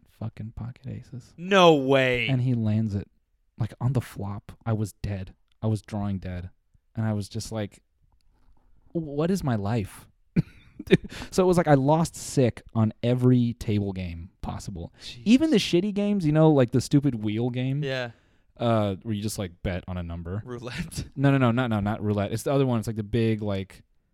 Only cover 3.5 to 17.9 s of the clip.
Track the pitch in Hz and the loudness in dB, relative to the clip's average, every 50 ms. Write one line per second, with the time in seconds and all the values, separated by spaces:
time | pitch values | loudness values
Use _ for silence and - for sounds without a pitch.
3.5 | _ - 113 - - - 117 123 135 120 - - - - 101 98 101 107 - - | _ -6 -6 -6 -4 -4 -4 0 0 0 -2 -4 -8 -10 -10 -8 -10 -12 -14 -18
4.5 | - - _ 117 110 104 110 98 - _ - 104 104 92 95 - - _ _ _ | -20 -10 _ -4 -2 -2 -2 -6 -8 _ -8 -6 -4 -4 -6 -6 -8 _ _ _
5.5 | _ _ 110 110 110 98 - - 110 104 101 101 98 90 92 92 90 90 87 87 | _ _ -2 -2 -2 -2 -4 -8 -8 -6 -4 -4 -4 -6 -6 -8 -10 -10 -10 -14
6.5 | - _ _ _ _ _ _ _ _ 113 110 110 107 104 98 - - 110 - - | -18 _ _ _ _ _ _ _ _ -4 -2 -2 -2 -4 -6 -6 -8 -10 -10 -8
7.5 | 110 110 101 98 - _ _ _ _ _ _ _ _ _ _ _ _ _ _ _ | -6 -6 -8 -8 -10 _ _ _ _ _ _ _ _ _ _ _ _ _ _ _
8.5 | - _ _ _ _ _ _ _ - 170 160 139 143 143 160 175 196 180 175 139 | -20 _ _ _ _ _ _ _ -8 -8 -8 -4 -4 -2 0 0 0 0 0 0
9.5 | 113 104 98 101 120 113 98 - - - - - _ _ _ _ _ - - - | -2 0 0 -2 -2 -2 -2 -4 -10 -18 -20 -20 _ _ _ _ _ -2 -2 -2
10.5 | - - _ - _ - - - 208 - - - - - - - - 196 185 185 | -8 -20 _ -20 _ -20 2 2 2 2 2 -4 -14 -14 -14 -4 0 2 2 4
11.5 | 175 175 170 151 143 135 131 143 156 160 165 - - - - - - 143 127 110 | 4 4 6 6 4 4 6 4 2 2 0 -2 -4 -10 -12 -4 0 2 2 2
12.5 | - - - - - 113 110 110 - - - 120 123 123 123 127 127 123 120 120 | 0 -4 -12 -4 0 0 2 2 0 -2 -2 0 0 4 4 6 6 6 4 0
13.5 | 113 - - - 104 101 101 98 92 92 92 87 85 85 82 - _ _ - - | -2 -4 -4 -2 -2 0 -2 -2 -4 -6 -8 -10 -10 -12 -14 -16 _ _ -10 -10
14.5 | - - - 107 98 82 87 - - - - - - - 117 202 240 269 320 320 | -10 -10 -10 -12 -12 -12 -12 -14 -14 -18 -18 -18 -16 -4 4 4 4 6 6 4
15.5 | 254 190 - - 170 175 196 214 190 202 202 202 208 196 165 147 151 156 160 160 | 2 2 2 2 2 0 0 0 -2 -2 -2 0 0 0 0 2 4 6 6 6
16.5 | 151 135 127 117 - 120 - - 147 143 135 143 120 107 107 107 104 110 120 127 | 6 6 4 4 2 0 2 4 2 4 4 2 -2 -2 -4 -4 -2 -2 -4 -4
17.5 | 120 127 127 131 135 147 143 135 | -4 -4 -4 -4 -4 -4 -4 -4